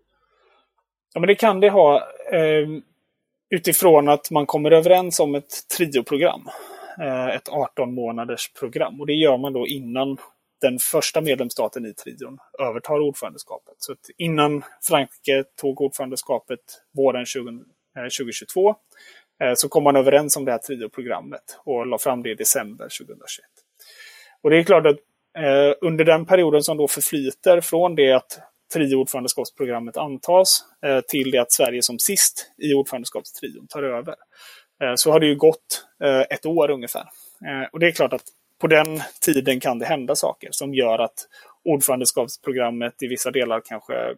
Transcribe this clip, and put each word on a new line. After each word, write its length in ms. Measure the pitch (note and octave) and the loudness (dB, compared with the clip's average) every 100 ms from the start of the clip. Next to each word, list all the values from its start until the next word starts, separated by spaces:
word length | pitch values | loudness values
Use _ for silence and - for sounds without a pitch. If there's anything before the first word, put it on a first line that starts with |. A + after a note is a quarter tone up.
| _ _ _ _ _ _ _ _ _ _ _ | _ _ _ _ _ _ _ _ _ _ _
Ja, 60 | - | -2
men 80 | E3+ | 2
det 80 | G3+ | 4
kan 240 | A3+ F#3+ | 4 4
det 100 | G3+ | 6
ha, 380 | G3 D#3 C#3+ - - - | 8 6 6 0 -10 -2
ehm, 500 | F3+ D#3+ D#3 D3+ D#3 - _ _ _ _ _ _ | 0 2 2 0 -4 -14 _ _ _ _ _ _
utifrån 600 | F#3 F3 D#3 F#3 D3+ C#3+ | -4 0 2 6 8 6
att 220 | D3 - | 2 0
man 140 | D#3 C#3+ | -2 0
kommer 260 | D#3 D3+ | 0 6
överens 480 | D#3+ E3+ F#3 F3+ E3+ | 6 8 4 4 0
om 160 | D3+ C#3+ | 0 -2
ett 320 | - - - - | -6 -12 -8 -4
trioprogram, 720 | E3+ C3+ A#2+ C#3+ E3+ - - - - - - - | -2 -2 -2 0 0 0 -10 -18 -18 -18 -18 -10
eh, 280 | D3+ B2+ B2+ | -8 -4 -4
ett 220 | B2+ - | -6 -6
arton 440 | D3 B2+ - B2 | -6 -4 -4 -6
månaders 600 | B2+ A#2 A#2 A#2 A#2 - | -4 -6 -6 -8 -8 -10
program. 460 | - B2 D#3 C3+ C3+ | -10 -8 -4 -6 -6
Och 60 | D3 | -4
det 60 | |
gör 240 | D3 D#3 B2+ | 2 2 2
man 160 | C#3 | 0
då 140 | C3 B2 | -6 -6
innan 500 | C#3+ B2 B2+ C#3 C3+ - _ _ _ | -8 -8 -4 -4 -6 -14 _ _ _
den 180 | C3+ B2 | -2 -2
första 420 | - D#3 - D#3+ | -2 -2 -2 -2
medlemsstaten 640 | D#3 C3 B2 - A2 - A2 | -2 -2 -4 -4 -6 -6 -12
i 80 | |
trion 440 | G2+ - B2 B2 C3+ _ - | -14 -16 -16 -18 -20 _ -8
övertar 400 | C3 A#2 - D3+ | -8 -8 -4 -2
ordförandeskapet. 760 | D3 C3+ A2 E2 - G#2+ _ _ | -2 -4 -10 -14 -16 -18 _ _
Så 140 | - | -16
att 180 | C3+ - - | -16 -18 -10
innan 460 | E3+ D#3 D3 D3 - - | -4 0 0 -2 -8 -12
Frankrike 640 | - D#3 C3+ - - C3+ C3+ - | -2 0 -2 -6 -2 -2 -2 -6
tog 200 | C#3+ C3 | -6 -4
ordförandeskapet 800 | C#3 - C3 C3 - B2 - B2 _ - _ | -4 -4 -10 -10 -6 -6 -6 -14 _ -20 _
våren 320 | C#3 C3+ B2 A#2+ | -2 0 0 -4
tjugo, 240 | C3+ A#2+ A#2 - _ _ - | -10 -10 -14 -20 _ _ -14
eh, 120 | B2 | -10
tjugohundratjugotvå, 600 | - A#2+ A2 - - G3 G#3+ _ _ - - _ - | -8 -8 -10 -6 0 2 0 _ _ -20 -20 _ -6
eh, 100 | C3 B2 | -2 0
så 140 | D3 | 0
kom 140 | D#3+ | 2
man 120 | D3 C#3 | 4 6
överens 420 | C3+ C#3 D3+ D3+ | 6 4 4 -2
om 80 | C3 | -4
det 60 | |
här 80 | A#2 | -6
trioprogrammet 1000 | - C3 G#2+ - A#2+ G#2+ C#3 C#3 - - | -6 -10 -12 -12 -10 -10 -10 -18 -20 -14
och 240 | - B2 A#2+ | -6 -6 -4
la 100 | A2+ | -4
fram 260 | C#3+ B2 | -2 -4
det 60 | A#2+ | -4
i 60 | G#2+ | -4
december 540 | A#2 C#3 G#2+ A2 - | -2 -2 -6 -12 -14
tjugohundratjugoett. 640 | - B2+ G#2+ - - _ _ _ _ - - - - - _ | -16 -16 -20 -18 -18 _ _ _ _ -20 -20 -20 -20 -20 _
Och 80 | D#3 | 2
det 80 | D#3+ | 4
är 60 | |
klart 220 | E3+ F3 D#3 | 6 6 6
att, 120 | C#3+ _ _ _ - | 2 _ _ _ -4
eh, 360 | D3+ C#3 C#3+ C#3+ | 0 4 4 2
under 240 | F3 D#3+ D#3+ | 0 2 4
den 200 | D#3+ E3+ | 4 4
perioden 380 | F#3 E3 D3+ | 4 4 2
som 140 | D3 D3+ | 2 0
då 100 | D3 | -2
förflyter 760 | - - D#3 C3 - - F3 | -2 -4 -4 -6 0 4 4
från 340 | E3+ E3 F3 D#3+ | 4 0 0 4
det 160 | C3+ | 4
att 280 | C3 - - - _ - | 4 2 -10 -20 _ -8
trioordförandeskapsprogrammet 1200 | E3+ C#3+ C3+ C3 C3+ B2 - A#2 - C3 A#2+ A#2 C3+ | -2 0 0 0 -4 -6 -6 -8 -8 -6 -6 -8 -8
antas, 640 | D3 C3+ - F3+ F#3 - - _ D3+ | -8 -6 2 4 4 2 -4 _ -2
eh, 140 | C3 | -2
till 300 | - D3 C3 | -2 -2 0
det 60 | B2+ | 0
att 140 | A#2+ | 2
Sverige 300 | - C3 B2 | 2 0 0
som 180 | A#2+ A#2+ | -4 -4
sist 520 | - G3 - - - _ | -2 0 0 -2 -14 _
i 160 | D3 | -2
ordförandeskapstrion 920 | C#3 C3+ B2+ A#2+ A2 - - C3+ - C#3+ | 0 0 -6 -10 -12 -12 -14 -16 -16 -16
tar 160 | D3+ | -10
över, 320 | C#3 A#2+ E3 - _ _ - - _ - | -8 -8 -10 -14 _ _ -20 -20 _ -6
eh, 100 | C3 B2 | -4 0
så 160 | D#3+ | 4
har 80 | D#3 | 4
det 60 | D#3 | 4
ju 100 | D3 | 4
gått, 500 | D#3+ D#3 - - - - | 4 2 -2 -12 -14 -6
eh, 160 | C#3+ C3 | 0 0
ett 240 | C3+ D3 D#3 | 0 -4 -4
år 240 | E3 D3 | 0 0
ungefär. 300 | C#3 A#2+ - - - - _ D#3 | -2 -8 -12 -12 -18 -20 _ -12
Eh, 220 | C3+ C3+ | -10 -10
och 80 | D#3+ | 0
det 80 | E3+ | 0
är 40 | |
klart 220 | E3 C3+ | 2 -2
att 100 | B2+ - _ _ _ | -4 -10 _ _ _
på 60 | E3 | 2
den 340 | D#3 D#3 D#3 - - | 4 2 -2 -12 -4
tiden 380 | - C#3+ C3+ B2+ | 0 2 0 0
kan 200 | C#3 A#2+ | -2 -4
det 60 | A#2 | -4
hända 300 | D3+ B2 - | -4 -2 -2
saker 340 | - - - | -4 -6 -10
som 220 | - C#3 | -10 -4
gör 260 | C3+ A#2+ A2+ | 0 2 2
att 280 | A2+ - - - - _ | -2 -6 -20 -20 -20 _
ordförandeskapsprogrammet 1400 | - C#3+ C#3 B2+ B2 - D3+ - - B2 A#2+ A#2+ A#2+ - | -2 0 0 0 -2 -2 -4 -6 -8 -4 -2 -4 -8 -8
i 40 | B2+ | -8
vissa 240 | A#2+ B2+ | -6 -4
delar 300 | C3 A#2+ A2+ - | -2 -2 -2 -6
kanske 280 | A2 - A#2+ A#2+ | -14 -8 -6 -6